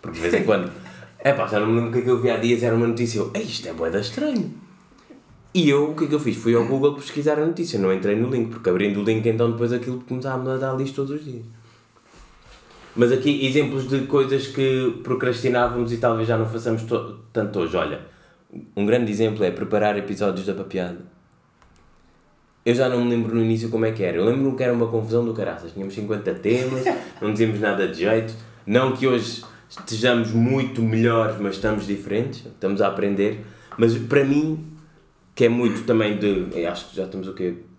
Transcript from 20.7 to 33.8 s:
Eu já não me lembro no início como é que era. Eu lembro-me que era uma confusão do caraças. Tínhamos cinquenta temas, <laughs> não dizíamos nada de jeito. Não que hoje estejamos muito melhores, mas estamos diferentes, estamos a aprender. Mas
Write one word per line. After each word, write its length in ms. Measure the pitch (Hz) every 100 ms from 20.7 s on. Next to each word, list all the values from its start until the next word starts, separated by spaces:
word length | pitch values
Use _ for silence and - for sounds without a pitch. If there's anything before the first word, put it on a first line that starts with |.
| 95 90 87 - _ _ _ _ _ _ _ _ _ _ _ _ _ _ _
Eu 120 | - 120
já 120 | 127
não 160 | 123
me 60 | 120
lembro 240 | 120 110
no 80 | 113
início 280 | 113 113 113
como 160 | 113 113
é 60 |
que 120 | 110
era. 140 | 92 85
Eu 80 | 101
lembro-me 300 | 131 135 131
que 60 |
era 100 | 127
uma 140 | 120 113
confusão 400 | 113 107 117 117
do 80 |
caraças. 380 | 110 90 82 85
Tínhamos 240 | 90 98 110
cinquenta 360 | 104 104 95 85
temas, 500 | 101 123 127 131 127 -
<laughs> 160 | - -
não 120 | 107
dizíamos 280 | 104 113 107
nada 280 | 107 95 92
de 140 | 85
jeito. 340 | 95 113 113 - - - -
Não 280 | 113 131 120
que 120 | 131
hoje 360 | 120 104 - - - - -
estejamos 520 | - 110 123 120 110
muito 500 | 113 117 135 135 113
melhores, 560 | 113 110 117 117 110 98
mas 160 | 101 95
estamos 320 | 107 104 95
diferentes, 580 | 101 98 101 131 - -
estamos 360 | - 95 98
a 60 | 101
aprender. 580 | 95 101 98 104 110 - - -
Mas 200 | -